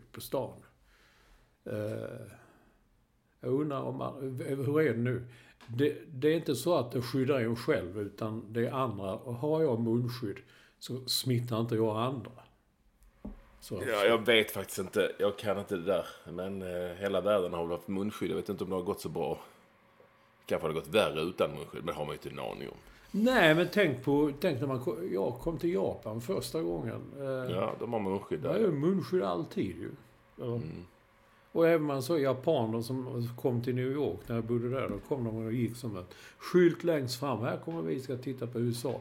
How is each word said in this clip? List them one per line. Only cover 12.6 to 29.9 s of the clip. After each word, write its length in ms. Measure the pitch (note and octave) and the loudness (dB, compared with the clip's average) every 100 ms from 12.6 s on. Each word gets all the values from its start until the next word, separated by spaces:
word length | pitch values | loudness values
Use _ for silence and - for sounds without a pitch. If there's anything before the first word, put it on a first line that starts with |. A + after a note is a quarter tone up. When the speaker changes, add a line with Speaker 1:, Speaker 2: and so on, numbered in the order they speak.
| _ _ _ _ - _ - - - - | _ _ _ _ -20 _ -14 -14 -18 -20
Speaker 1:
Så 220 | - G2+ A#2+ | -8 -6 0
Speaker 2:
Ja, 180 | G#2 G2+ | 4 6
jag 200 | A2+ G#2+ | 6 6
vet 260 | A2+ G#2 | 6 6
faktiskt 280 | G2+ F#2+ - | -2 -6 -4
inte. 320 | F#2 G#2 F2+ - | -2 2 2 2
Jag 180 | G2+ G2+ | 0 0
kan 220 | G#2+ F#2+ | -2 -2
inte 160 | F#2+ F#2+ | -2 -2
det 80 | |
där. 220 | F2 F2 - - - | 2 0 0 -10 -12
Men, 300 | F2 F#2+ G2 | -8 -6 -6
eh, 340 | F#2 F2+ F2+ F2 | -6 -4 -4 -4
hela 260 | G2 F#2+ | 0 2
världen 320 | G2 G#2 F2 | 4 4 2
har 100 | E2+ | -2
väl 80 | E2+ E2+ | -2 -4
haft 100 | - | -4
munskydd. 440 | F#2+ G#2 - F2+ | -2 -2 -2 -2
Jag 40 | F#2 | -2
vet 140 | F#2+ | -4
inte 140 | F#2 | -4
om 60 | F#2 | -2
det 60 | F#2 | -2
har 80 | |
gått 180 | F2+ F#2 | -2 -4
så 80 | E2+ | -4
bra. 300 | E2 C#2 D#2 - - _ _ _ _ - _ _ _ - | -2 -2 -4 -8 -20 _ _ _ _ -20 _ _ _ -4
Kanske 220 | F2+ D#2 | -2 0
har 60 | |
det 60 | D#2 | -2
gått 80 | D2+ | 2
värre 340 | G#2 E2 D2+ | 4 4 2
utan 280 | E2+ - E2 | -2 0 0
munskydd, 200 | D2 - | 0 -10
men 120 | - E2 | -8 -6
det 80 | |
har 120 | D#2 D2 | -4 -4
man 80 | C#2+ | -6
ju 20 | |
inte 120 | C#2+ | -8
en 100 | C#2 A#1+ | -6 -6
aning 180 | G1+ - | -6 -10
om. 80 | - - - - | -12 -20 -20 -6
Speaker 1:
Nej, 440 | G3 A#3 B3 E3 D#3+ | 0 4 8 8 8
men 120 | F3 | 4
tänk 320 | G#3 F3 A#2+ | 4 4 2
på, 280 | D3 C#3+ D3+ C#3 | 4 4 4 2
tänk 180 | F#3 B2 | 0 0
när 80 | C#3 | 0
man 120 | B2+ | -2
ko-, 200 | B2 E3 F#3+ | -2 -4 -2
jag 280 | F#3 E3 A#2+ | 0 0 -2
kom 180 | E3+ D#3 | -4 -2
till 160 | E3+ | 0
Japan 480 | F#3+ F#3 - A2 A2+ | 0 0 -2 -6 -6
första 400 | A#2 G3+ - D#3+ | -4 -4 -2 -4
gången. 400 | E3+ E3+ A#2+ A2 A2+ C#3 | -2 -2 -4 -6 -10 -8
Eh, 60 | C3+ | -6
Speaker 2:
Ja, 500 | C3 B2+ F#2 - - | -4 -2 0 0 -2
de 140 | A2+ | -2
har 60 | A#2 | 0
munskydd 400 | F#2+ G2 - E2 | 0 -2 -2 -2
Speaker 1:
de 80 | C3 | 0
har 60 | F3+ | 2
Speaker 2:
där. 60 | |
Speaker 1:
ju 100 | G#3 | 4
munskydd 520 | C#3+ D#3 F#3+ - F#3 | 4 2 2 2 0
alltid 540 | F#3+ F3 D#3+ F#3+ F#2+ E2+ | 0 -2 -2 -2 -4 -4
ju. 100 | G#2+ | -10